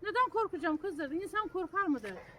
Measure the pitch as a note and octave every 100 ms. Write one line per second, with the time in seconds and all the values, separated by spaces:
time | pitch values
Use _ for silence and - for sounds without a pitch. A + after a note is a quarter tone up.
0 | G4+ A#4+ B4 G#4+ G#4+ E4 E4 D#4 G4 D4+
1 | C#4+ D#4+ G4+ G#4 F4+ F#4 E4 D4+ D4+ C4
2 | G#3 F3+ -